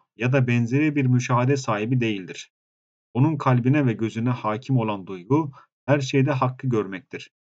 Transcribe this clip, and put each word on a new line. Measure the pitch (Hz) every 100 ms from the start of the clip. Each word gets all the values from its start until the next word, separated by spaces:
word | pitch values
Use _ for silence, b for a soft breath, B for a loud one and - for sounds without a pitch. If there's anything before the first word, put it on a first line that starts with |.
| b -
ya | 120
da | 139 120
benzeri | 120 117 135 156 147
bir | 131
müşahede | 123 123 123 127 139
sahibi | 135 104 110 131
değildir. | 113 101 87 - - _ _ _ _ _ _
Onun | 117 147 147
kalbine | 135 123 123 151 135
ve |
gözüne | 101 110 107 120
hakim | 123 107 107 - 131
olan | 110 101 90
duygu | 92 90 147 151 B B _ -
her | 147
şeyde | 135 139 135
hakkı | 135 127 127 135
görmektir. | 113 95 95 - 85 - _ _